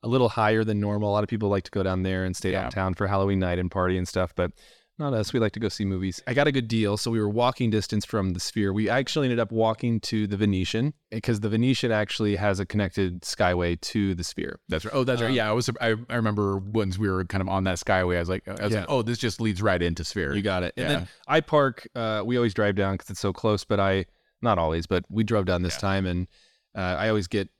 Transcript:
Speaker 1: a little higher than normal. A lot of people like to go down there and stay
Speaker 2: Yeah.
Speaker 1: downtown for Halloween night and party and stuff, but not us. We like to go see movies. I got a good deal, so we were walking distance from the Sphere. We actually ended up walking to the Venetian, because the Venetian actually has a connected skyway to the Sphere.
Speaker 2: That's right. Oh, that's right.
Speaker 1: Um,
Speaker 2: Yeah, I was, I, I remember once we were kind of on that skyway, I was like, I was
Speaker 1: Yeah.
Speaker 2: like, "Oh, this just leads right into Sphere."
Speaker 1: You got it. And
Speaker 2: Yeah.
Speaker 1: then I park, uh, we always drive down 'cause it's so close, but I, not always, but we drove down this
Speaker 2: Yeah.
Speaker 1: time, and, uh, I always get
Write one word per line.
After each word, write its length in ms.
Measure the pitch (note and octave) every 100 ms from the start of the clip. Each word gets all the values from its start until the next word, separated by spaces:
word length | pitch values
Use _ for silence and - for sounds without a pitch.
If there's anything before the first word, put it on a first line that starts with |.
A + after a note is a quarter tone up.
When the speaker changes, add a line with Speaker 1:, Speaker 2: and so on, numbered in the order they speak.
Speaker 1:
a 60 | A2+
little 200 | B2+ A#2+
higher 360 | - G#2+ A2
than 160 | A2 G#2
normal. 280 | G#2 G#2 G#2
A 40 |
lot 100 | G#2
of 60 | G#2
people 180 | A2 G#2
like 160 | G2+
to 60 | -
go 120 | G#2
down 200 | F#2+ F#2
there 240 | F#2 F#2 F#2
and 100 | F2+
stay 160 | F#2+
Speaker 2:
Yeah. 100 | F#2+
Speaker 1:
downtown 280 | - - F#2+
for 140 | F2+ G2
Halloween 320 | G2 G2 G2
night 200 | F#2 F2
and 120 | F2+
party 260 | G2 F2+ F#2
and 100 | F2+
stuff, 280 | - F2+ -
but 160 | F2 - - - _ -
not 140 | D3
us. 180 | A#2+ G#2
We 60 | B2+
like 140 | A2
to 80 | G#2+
go 80 | A2
see 160 | -
movies. 360 | G2+ F#2+ F#2+ F2 -
I 80 |
got 140 | B2 D3
a 40 |
good 140 | C3+ A#2
deal, 300 | A2+ G#2 G#2+
so 160 | -
we 80 | A2+
were 80 | G#2
walking 420 | G#2+ A#2+ - A#2+
distance 340 | G#2+ - G#2
from 260 | - A2 F#2+
the 80 | F2
Sphere. 320 | - - G2+
We 160 | G2 G#2+
actually 380 | B2 C3+ D#3 C3+
ended 120 | A#2+
up 140 | A2
walking 480 | A2+ A2 A2 A#2+ A2+
to 260 | - A2 G#2
the 100 | G2+
Venetian, 560 | G#2 F#2+ F#2 A2 C#3 - _
because 260 | A2 - G#2+
the 100 | G#2+
Venetian 440 | A2 B2+ B2+ B2
actually 420 | G#2+ G#2+ - G#2+
has 240 | G2 G2+ F#2+
a 80 | F#2+
connected 560 | G#2 G2 - F#2 F2+
skyway 580 | - - F#2 F2+ F2 E2+
to 340 | - A2 G2 F2
the 80 |
Sphere. 340 | F2 - - - -
Speaker 2:
That's 160 | D#2+
right. 80 | G#2+
Oh, 120 | C3+
that's 180 | B2+ B2
right. 60 | A#2
Speaker 1:
Um, 60 | B2+
Speaker 2:
Yeah, 120 | G#2+
I 40 |
was, 180 | A2 B2+ A#2+
I, 140 | A#2 A2 A#2+
I 60 | A#2+
remember 420 | A2 G#2 G2+ G2
once 400 | G2 A2 G2 F#2
we 100 | G#2+
were 160 | F#2 F2+
kind 140 | G2
of 60 | F#2
on 140 | F#2+
that 140 | F#2+ F2
skyway, 380 | - F#2+ F2+ F2
I 20 |
was 100 | E2+
like, 200 | F#2 -
I 160 | G#2
was 80 | G#2
Speaker 1:
Yeah. 80 | A2
Speaker 2:
like, 60 | F#2
"Oh, 120 | C3+
this 160 | A2 A#2+
just 220 | A#2+ -
leads 220 | A2+ F#2
right 180 | G#2+ F2+
into 220 | F2 E2
Sphere." 320 | E2 G#2 D2
Speaker 1:
You 80 | G2+
got 220 | G2+ F#2
it. 80 | F2 -
And 120 | -
Speaker 2:
Yeah. 80 | C#3+
Speaker 1:
then 100 | F2 - -
I 140 | D#3
park, 440 | D#3 D3+ C3+ A2+ -
uh, 300 | B2 A2+ G#2+ G#2
we 100 | B2
always 160 | A#2+
drive 220 | G2 G#2
down 240 | G2 G2 G2
'cause 100 | -
it's 120 | F#2+
so 120 | G2+
close, 300 | F#2 A2+ G#2
but 160 | - G2+
I, 280 | G2 F#2+ F2+ _ _ _
not 160 | A#2+ F#2+
always, 300 | E2 E2 E2+
but 160 | F2+ -
we 140 | G#2
drove 220 | G#2+ A2+
down 180 | F#2 F2+
this 120 | F2+
Speaker 2:
Yeah. 60 | - G2
Speaker 1:
time, 160 | G2 F#2
and, 200 | F2+ F2+ _ _ _ _ G#2
uh, 200 | F2+ E2+
I 100 | A2
always 200 | G#2+ F#2
get 220 | G#2 F#2+ _